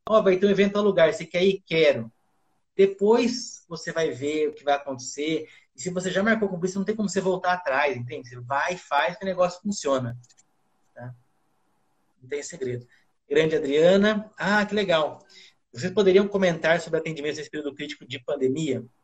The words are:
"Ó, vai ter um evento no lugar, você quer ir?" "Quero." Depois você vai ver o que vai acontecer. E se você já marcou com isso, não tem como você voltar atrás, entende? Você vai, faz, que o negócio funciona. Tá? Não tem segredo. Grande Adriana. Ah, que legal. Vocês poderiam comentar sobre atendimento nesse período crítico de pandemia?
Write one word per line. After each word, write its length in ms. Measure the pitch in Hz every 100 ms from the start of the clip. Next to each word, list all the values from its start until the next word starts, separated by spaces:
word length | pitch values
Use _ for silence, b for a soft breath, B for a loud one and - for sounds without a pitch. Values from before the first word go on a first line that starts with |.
| -
"Ó, 120 | 220
vai 160 | 196 185
ter 100 | 202
um 20 |
evento 240 | 180 202 202
no 40 |
lugar, 300 | 208 170 165
você 120 | 220 170
quer 180 | 175
ir?" 180 | 196 190 -
"Quero." 460 | 160 151 120 113 _ _ _ _ _ _ -
Depois 880 | 196 - 208 240 233 - - - -
você 220 | 165 170
vai 180 | 160 156
ver 400 | 123 147 156 151
o 40 |
que 100 | -
vai 100 | 139 143
acontecer. 720 | 143 127 - - 156 160 b b b -
E 60 |
se 80 | 185
você 180 | 180 180
já 140 | 175
marcou 260 | 220 220 196
com 160 | 175 180
isso, 140 | 196
não 60 | 196
tem 100 | 220
como 120 | 190
você 120 | 196
voltar 320 | 180 180 180
atrás, 420 | 180 143 135 147 123
entende? 340 | 120 143 -
Você 100 | 123
vai, 340 | 120 143 165 180
faz, 420 | - 143 165 180
que 60 |
o 40 | 190
negócio 340 | 180 180 -
funciona. 560 | 208 202 139 131 120 120 _ _ _ _ _ _ _ 120
Tá? 180 | 123 120 _ _ _ _ _ _ _ _ _ _
Não 60 | 123
tem 120 | 143
segredo. 460 | 139 - 127 120 - _ _ _ -
Grande 260 | 143 160 156
Adriana. 720 | 135 147 170 196 208 208 - -
Ah, 280 | 175 208 202
que 80 |
legal. 460 | 208 190 160 143 - b b b b _
Vocês 200 | 120 180
poderiam 340 | 208 190 190 202
comentar 540 | 196 185 165 160 170
sobre 180 | 170 160
atendimento 380 | 160 143 147 151
nesse 120 | 143
período 240 | 151 143
crítico 320 | 139 147 - 123
de 140 | 135
pandemia? 640 | - 143 131 151 151 117 - _